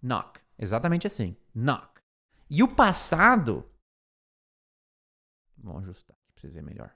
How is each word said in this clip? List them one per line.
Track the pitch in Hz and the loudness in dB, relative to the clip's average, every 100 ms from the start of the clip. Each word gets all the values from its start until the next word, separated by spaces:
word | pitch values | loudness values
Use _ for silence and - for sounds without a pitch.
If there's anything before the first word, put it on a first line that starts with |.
Knock. | 127 120 - - _ _ | -4 -6 -6 -16 _ _
Exatamente | 104 107 156 170 202 | -4 -2 0 0 -2
assim. | - 101 92 _ | -4 -6 -6 _
Knock. | - 123 127 - _ _ _ _ _ _ | -4 -2 -2 -4 _ _ _ _ _ _
E | 147 | 2
o | 254 | 2
passado, | - 226 180 - 160 202 247 139 92 - _ _ _ _ _ _ _ _ _ _ _ _ _ _ _ _ _ _ _ | 6 4 4 -2 4 6 6 2 -4 -6 _ _ _ _ _ _ _ _ _ _ _ _ _ _ _ _ _ _ _
vamos | 113 85 | -16 -14
ajustar | 95 90 _ _ | -14 -16 _ _
aqui | _ | _
pra | _ | _
vocês | 69 | -20
verem | 80 76 | -16 -16
melhor. | - - | -16 -18